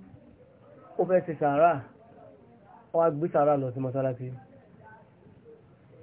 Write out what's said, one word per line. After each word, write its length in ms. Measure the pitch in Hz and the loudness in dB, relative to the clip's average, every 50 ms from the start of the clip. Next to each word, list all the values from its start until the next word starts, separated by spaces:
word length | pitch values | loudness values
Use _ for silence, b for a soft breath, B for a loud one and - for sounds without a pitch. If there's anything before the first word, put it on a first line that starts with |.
| - - - - - - - _ - _ _ _ _ - - - - - - | -18 -20 -20 -20 -20 -20 -20 _ -20 _ _ _ _ -20 -20 -20 -20 -14 -6
ó 100 | - 185 | -6 -4
fẹ́ 180 | 170 185 180 | 0 0 0
ṣe 140 | 175 175 156 | 0 -2 -6
sàrà, 480 | 135 156 143 143 143 160 175 165 139 113 - - - - - - - - - - - - - - - _ - - - - _ | -2 -2 0 2 4 4 4 4 2 -6 -14 -20 -20 -20 -20 -20 -20 -20 -20 -20 -20 -20 -20 -20 -20 _ -20 -20 -20 -14 _
ó 100 | - 165 | 0 2
wá 120 | 165 165 | 2 2
gbé 160 | 156 143 156 180 | 2 0 -4 -2
sàrà 300 | 180 165 143 147 147 143 | 0 2 2 4 2 2
lọ 140 | 131 127 | 0 -4
sí 80 | 117 135 | -6 -6
mọ́sálásí. 520 | 135 131 127 135 131 131 127 120 127 127 127 123 - - - - _ _ - - - 880 855 880 - _ _ _ - - - - 466 466 453 440 _ - - _ _ _ - - | -6 -4 -4 -2 -2 -2 -4 -6 -10 -12 -12 -14 -18 -20 -20 -20 _ _ -20 -20 -20 -20 -20 -20 -20 _ _ _ -20 -20 -20 -20 _ -20 -20 -20 _ -20 -20 _ _ _ -20 -20